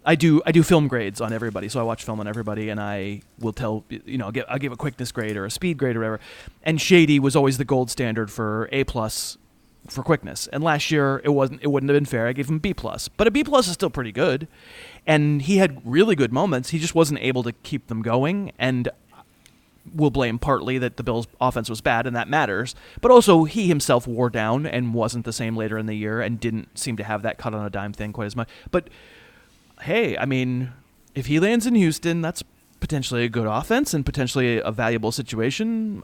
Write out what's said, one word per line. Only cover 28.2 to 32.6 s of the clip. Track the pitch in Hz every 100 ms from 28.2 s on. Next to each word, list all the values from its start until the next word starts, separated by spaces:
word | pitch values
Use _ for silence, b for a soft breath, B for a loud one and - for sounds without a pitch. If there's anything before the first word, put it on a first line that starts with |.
| 104
as | 117
much. | 113 B B
But, | 180 - b b b b b b b b -
hey, | 143 220 190 95
I | 135
mean, | 131 127 127 127 - _ _ _ 139
if | 131
he | 151
lands | 196 240 233
in |
Houston, | 233 170 151 170 170
that's | 160 - - _